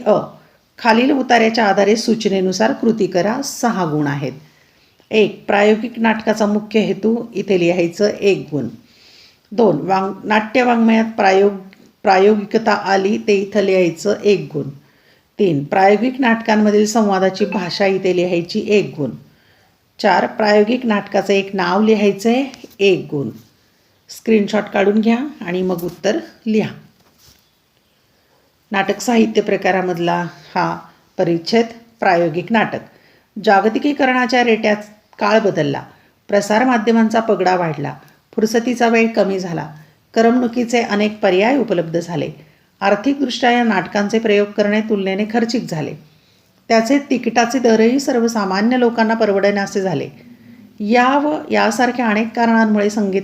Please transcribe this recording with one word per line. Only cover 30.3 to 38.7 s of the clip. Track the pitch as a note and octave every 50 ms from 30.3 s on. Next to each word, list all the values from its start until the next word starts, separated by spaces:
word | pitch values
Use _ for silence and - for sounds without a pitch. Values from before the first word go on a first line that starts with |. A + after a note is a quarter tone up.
| - - - - -
हा | F#3 E3 E3 E3 E3 - - _ _ _ _ _ F#3
परिच्छेद, | F3+ E3+ E3+ E3 - - A#3 A3+ A#3 A#3 - - - _ _ -
प्रायोगिक | G3+ G3 F3 E3+ E3+ E3 D3 F3 E3+ -
नाटक. | A3+ G#3+ F#3 - C#3 - - - _ _ _ _ _ _ _ _ - G#3 F3+
जागतिकीकरणाच्या | G#3+ G3 F#3+ G3 A3 G#3 - - D4 C#4+ - C#4 B3+ B3+ B3+ B3 A#3 B3+ B3 A#3+
रेट्यात | A#3 A3 A3 G#3+ G#3+ G#3 G#3 - - - _ _ _ _ -
काळ | G#3+ G3+ G#3+ A3
बदलला, | G#3 F#3 - E3 D3 C#3+ C3 B2+ - - - _ _ _ _ _ _ -
प्रसारमाध्यमांचा | G#3 G3+ G3+ - G#3+ A3+ B3+ C4 B3 A3+ - A#3+ A3+ A3+ A3+ G#3+ A3+ A3+
पगडा | A3+ A3+ G3+ F3 F#3 F#3 F#3
वाढला, | F3+ F3 D#3+ D3 C#3+ C#3+ C3+ - - - - _ _ _ _ -
फुरसतीचा | G#3+ A3 A3 A#3 A#3 A#3 B3+